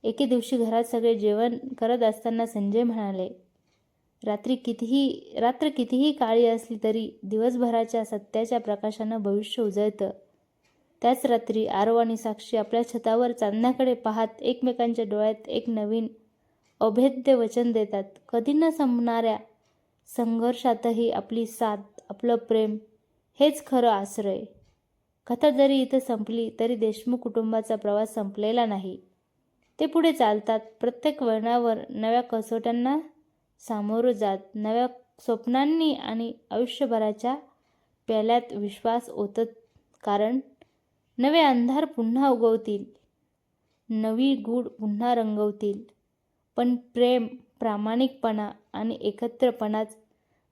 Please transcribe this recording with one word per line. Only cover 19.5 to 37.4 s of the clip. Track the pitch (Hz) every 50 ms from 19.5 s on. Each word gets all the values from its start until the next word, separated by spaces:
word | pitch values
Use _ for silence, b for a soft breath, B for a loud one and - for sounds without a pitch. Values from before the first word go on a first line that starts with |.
| _ _ _ _ _ _ _ _ _ _ _ _ -
संघर्षातही | - 240 233 233 226 226 240 247 240 - 262 233 233 - 233 233 220 233 226
आपली | - - 196 - 226 226 233
साथ, | 214 - - 240 220 208 202 202 - _ - _ _
आपलं | 208 - - 240 233
प्रेम | 233 233 - 226 220 220 214 214 214 - _ _ _ _ _ _ _ _ _ _ _
हेच | 277 302 285 294 -
खरं | - 269 254 240 233
आश्रय. | 220 196 196 196 - - 202 202 190 - 220 196 - - _ _ _ _ _ _ _ _ _ _ _ _ _
कथा | - 240 240 - 302
जरी | 277 254 277 277 277 269 262
इथं | 262 - 262
संपली | 262 - 240 214 214 208 226 233 226 226 226 -
तरी | 226 233 247
देशमुख | 214 220 220 214 220 - 247 247 247
कुटुंबाचा | 240 240 - 226 226 220 220 220 220 - 233
प्रवास | 208 - 208 202 208 220 220 226
संपलेला | 226 208 196 202 - 208 214 226 240 233
नाही. | 220 208 196 190 190 185 - _ _ _ _ _ _ _ _ _ _ _ _ _ _ _ _
ते | 302
पुढे | 311 311 330 320 330 311
चालतात. | 320 254 214 208 214 208 - 226 220 220 - - _
प्रत्येक | - 233 247 - - 302 294 302 269
वळणावर | 233 220 220 220 233 233 240 240 214 - - - -
नव्या | - 214 214 220 233 240
कसोट्यांना | 247 240 - 226 220 220 233 226 233 240 233 240 240 262 277 311 320 311 _ _ _ _ _ _ _ _ _ _
सामोरं | - - 233 208 208 208 220 226 233 254 240
जात, | 202 214 202 196 190 196 - _
नव्या | 214 208 214 220 233 247 254 247 - _ _ _ _
स्वप्नांनी | - - 233 226 233 240 240 262 277 294 320 330 320 311 285
आणि | - - - 220 226 233 233 233 _ _ _
आयुष्यभराच्या | - 208 247 240 - - 285 254 233 220 214 214 214 214 - 240 262 294